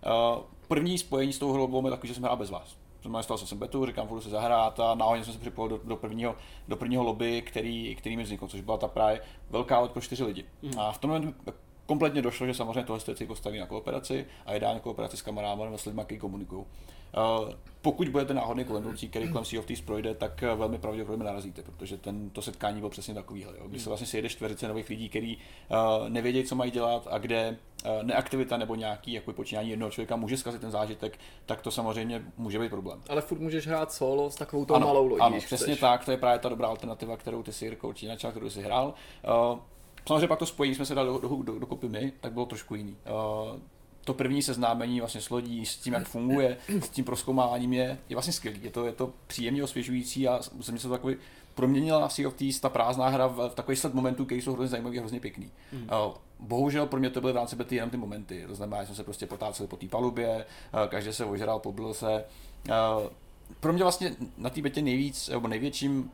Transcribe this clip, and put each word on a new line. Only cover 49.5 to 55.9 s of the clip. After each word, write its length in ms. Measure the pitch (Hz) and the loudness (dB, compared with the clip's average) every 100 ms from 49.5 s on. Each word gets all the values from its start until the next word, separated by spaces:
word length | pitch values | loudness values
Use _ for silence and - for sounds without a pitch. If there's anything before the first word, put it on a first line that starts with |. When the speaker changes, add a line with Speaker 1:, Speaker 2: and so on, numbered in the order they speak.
| 139 | 0
Speaker 1:
osvěžující 640 | 139 - 120 127 123 135 131 | 0 -2 -2 -2 -2 0 2
a 120 | 123 - 139 | 2 -2 -10
ze 120 | 120 | -6
mě 80 | 117 | -6
se 80 | 123 | -2
to 60 | |
takový 220 | 123 131 135 - - - | -2 0 -2 -6 -20 -12
proměnila 540 | - 127 139 156 156 - | 2 6 6 6 6 4
Sea 200 | - 139 | 2 -2
of 60 | |
Thieves, 260 | 131 135 131 | 0 0 2
ta 80 | - | 2
prázdná 400 | 120 117 127 127 | 4 4 4 4
hra, 180 | 135 127 | 6 4
v, 220 | 123 120 | 4 -2
v 60 | |
takový 220 | 117 123 135 | -2 0 0
sled 180 | 151 | 2
momentů, 300 | 131 127 127 | 2 2 2
který 160 | 139 123 | 0 0
jsou 100 | 131 | 0
hrozně 160 | 123 127 | 0 0
zajímavý 300 | 120 120 123 | -2 -4 -4
a 20 | |
hrozně 200 | 113 120 | -4 -6
pěkný. 300 | 117 98 98 - - | -8 -10 -14 -14 -14
Speaker 2:
Mhm. 140 | 135 110 | -10 0